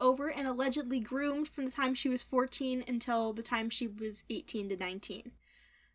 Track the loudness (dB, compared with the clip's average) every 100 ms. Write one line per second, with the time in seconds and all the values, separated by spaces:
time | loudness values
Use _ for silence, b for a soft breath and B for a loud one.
0 | 4 4 2 0 -2 2 2 0 0 -2
1 | 0 0 0 0 -2 -2 -4 2 2 2
2 | 2 0 2 2 2 2 0 0 0 -2
3 | 2 2 2 -2 -2 0 2 0 -2 -4
4 | -6 -6 -6 -6 -4 -4 -2 -2 -4 -6
5 | -8 -10 -12 -20 b b b b b